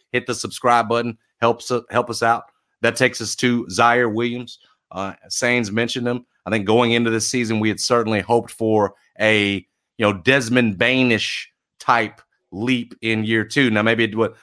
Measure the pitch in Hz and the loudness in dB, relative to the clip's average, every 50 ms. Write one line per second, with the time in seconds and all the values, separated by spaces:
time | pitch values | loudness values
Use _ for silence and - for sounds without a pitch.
0 | _ _ - 127 120 - 120 - - - - - - 123 120 117 113 107 117 117 | _ _ -6 -6 -4 -6 -6 -6 -8 -10 -8 -4 0 2 2 2 2 0 -2 -2
1 | 120 120 113 - _ _ _ _ - 117 117 - - - 127 117 113 - - 120 | -2 -4 -8 -12 _ _ _ _ 0 0 0 -2 -4 -4 -4 -4 -4 -2 -2 -2
2 | 120 - 117 - 120 117 117 - - - _ _ _ _ _ _ - 117 113 - | -2 -2 -2 -2 0 0 0 0 -4 -10 _ _ _ _ _ _ -2 -2 2 2
3 | 131 127 - - 113 107 - - - 123 120 120 - - 92 95 117 117 120 123 | 2 0 0 -2 -8 -8 -4 0 0 2 2 0 -2 -4 0 2 4 4 4 4
4 | 123 117 104 113 120 120 117 123 123 - - - _ _ _ _ _ _ - 95 | 2 0 -2 -2 -4 -4 -6 -8 -12 -14 -18 -20 _ _ _ _ _ _ -10 -8
5 | 98 98 90 - - 95 - - - 120 123 123 117 101 98 113 117 117 - 131 | -8 -8 -10 -14 -14 -10 -6 -2 0 0 2 0 0 0 -2 -2 -2 -2 -4 -4
6 | 120 120 123 123 123 _ _ _ - 92 104 110 98 98 107 120 123 117 117 117 | -4 -4 -4 -4 -8 _ _ _ -6 -4 -2 0 2 4 4 4 4 4 2 2
7 | 120 117 113 113 110 - - 123 120 110 113 110 107 110 101 - - - 127 120 | 2 0 0 -2 -2 -2 -2 -2 -2 -2 0 0 0 0 -2 -2 -2 0 0 0
8 | 113 110 113 104 92 110 117 117 110 - - - 113 110 110 107 104 98 - _ | 2 0 -2 -2 0 0 0 0 0 -4 -6 -4 0 2 2 2 2 0 -2 _
9 | _ _ _ - 107 110 107 104 101 101 101 95 - _ _ _ _ _ _ - | _ _ _ -2 0 2 2 2 2 0 -2 -4 -6 _ _ _ _ _ _ -2
10 | 110 104 101 95 82 127 135 139 123 113 123 127 120 110 98 85 113 120 127 131 | 0 0 0 0 0 2 2 2 2 0 0 2 2 2 0 0 0 0 2 2
11 | 131 123 113 104 - - - - - - _ _ _ _ _ - - - 123 117 | 2 2 2 0 0 -4 -6 -10 -12 -14 _ _ _ _ _ -6 0 0 2 2
12 | 110 101 - - _ _ _ _ _ _ - 92 113 127 131 120 117 120 - - | 0 -2 -8 -14 _ _ _ _ _ _ -10 -4 -2 0 0 -2 -4 -8 -12 -8
13 | - 113 113 110 107 110 113 113 107 110 - 147 135 123 110 107 104 113 117 113 | -4 -2 -2 -2 0 0 0 0 -2 0 0 2 2 2 2 2 2 2 2 2
14 | 117 110 104 110 113 98 - - | 0 0 0 -2 -2 -2 -4 -8